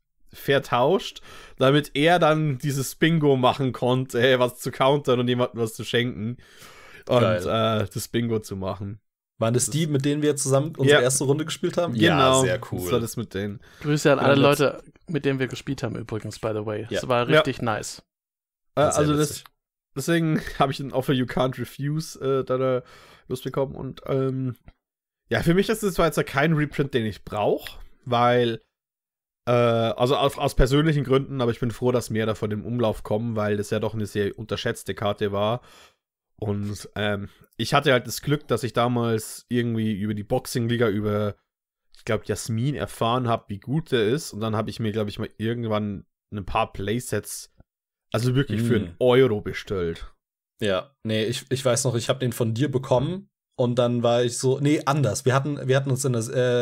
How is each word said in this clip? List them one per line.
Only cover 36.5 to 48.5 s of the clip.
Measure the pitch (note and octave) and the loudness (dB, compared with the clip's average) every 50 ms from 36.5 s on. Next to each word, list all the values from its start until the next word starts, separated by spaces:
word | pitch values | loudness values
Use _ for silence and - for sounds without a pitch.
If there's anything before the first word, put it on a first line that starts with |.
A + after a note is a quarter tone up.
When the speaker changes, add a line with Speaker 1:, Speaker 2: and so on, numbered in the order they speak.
| G2+ G2+ G2+ G#2 G2+ - - - - | -4 -2 -4 -6 -6 -8 -12 -10 -6
Speaker 1:
ähm, | G2 G#2 G#2 G#2 G2 G2+ - _ _ _ _ _ | -4 -2 -2 -2 -4 -6 -10 _ _ _ _ _
ich | - - - D3 | -6 -4 0 0
hatte | C#3+ C#3+ D3 | 2 4 4
halt | C3 B2 A#2 A#2 | 2 2 2 -2
das | - - | -10 -6
Glück, | - C#3+ D3 D3 - - | -2 -2 -2 -2 0 -2
dass | B2 G#2+ - | -4 -2 -2
ich | A2 | -2
damals | - B2 A#2 B2 B2 A#2+ A#2 A#2 A2+ A2 - - - - - - | 0 0 0 2 2 0 0 0 0 -2 -4 -6 -14 -14 -8 -4
irgendwie | A#2+ A#2+ A#2 A#2+ A2+ A2+ A2 A2 G#2+ | -2 -2 0 0 -2 -2 -2 -2 -2
über | F#2 G#2 G#2+ G#2+ | -2 -2 -4 -4
die | G#2 G2 | -4 -4
Boxing-Liga | - B2+ B2+ - - - B2+ A#2 A2+ A#2+ A#2 A#2+ A2 | -2 -2 -4 -2 -4 -4 -2 -2 0 0 2 2 2
über, | F#2+ G#2+ G#2 G#2 G#2 G#2 G#2 G2+ - _ _ _ _ _ _ _ _ _ _ _ - | 2 0 0 0 0 0 0 -2 -4 _ _ _ _ _ _ _ _ _ _ _ -20
ich | - - | -12 -4
glaub, | - A2 G2 - | -4 -4 -2 -2
Jasmin | - G#2 - - - A2 A2 B2 D3 C#3 | -4 -6 -6 -4 -4 -2 -2 -2 -2 -2
erfahren | - G2+ - - - A#2 A2+ A#2+ B2+ B2 A#2 | -4 -6 -6 -4 -2 -2 0 0 0 0 0
hab, | A2+ A2+ - - | -2 -2 -4 -8
wie | G#2 G2 | -12 -10
gut | - A#2+ C3+ E3 - - | -8 -4 -4 -4 -2 0
der | C3 A#2 G2+ G#2 | 0 2 2 2
ist. | C3+ D#3 - - | 0 -2 -4 -8
Und | - G#2 | -8 -6
dann | A2 A2 G#2+ | -4 -2 -2
hab | A2 A2 - | -2 -4 -4
ich | - - | -4 -4
mir, | A2+ G#2+ | -4 -2
glaub | G2+ A2 G#2+ G#2 | -2 -2 -4 -4
ich, | - - | -6 -8
mal | G#2 - - - | -10 -10 -8 -6
irgendwann | G#2+ A2+ A#2+ A#2+ A#2 A2 G#2+ G#2 G#2+ G#2 G2 - - _ _ _ _ - G2 | -4 -4 -4 -4 -4 -2 -2 -2 -2 -4 -6 -8 -12 _ _ _ _ -12 -10
ein | G#2 F2 | -10 -6
paar | - - A2 A2 - | -2 0 0 -2 -2
Playsets, | - - G2 G#2 A2 B2 - - A2 G#2 - - - - - - _ _ - _ _ _ _ _ _ _ _ _ | -4 -8 -4 -4 -4 -4 -4 -4 -6 -6 -6 -6 -12 -14 -14 -18 _ _ -20 _ _ _ _ _ _ _ _ _
also | - A2+ A#2+ B2+ B2 | -4 -2 0 2 2
wirklich | C#3 C3+ - | 2 0 0